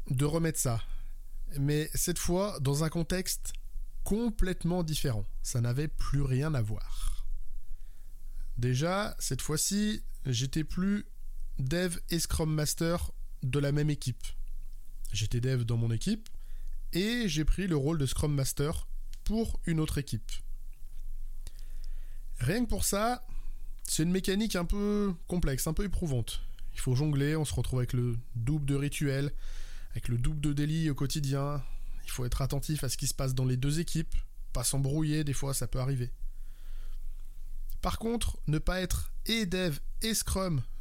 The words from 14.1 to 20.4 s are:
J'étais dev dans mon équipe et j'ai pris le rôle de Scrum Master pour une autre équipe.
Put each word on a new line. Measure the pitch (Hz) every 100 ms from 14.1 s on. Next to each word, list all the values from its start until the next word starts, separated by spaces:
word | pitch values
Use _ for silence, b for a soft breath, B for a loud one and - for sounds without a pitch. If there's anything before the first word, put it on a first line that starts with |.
| 117 - - - - - - - - -
J'étais | 101 107 120
dev | 127 131
dans | 113 117
mon | 117
équipe | 117 - 220 - b b b b b -
et | 170 208 240 214
j'ai | 151
pris | 151 - 190
le | 151
rôle | 139 165
de | 135
Scrum | - 151
Master | 143 131 - 143 165 - - - -
pour | - 214 220 - -
une | 160
autre | 156 147
équipe. | 135 110 - -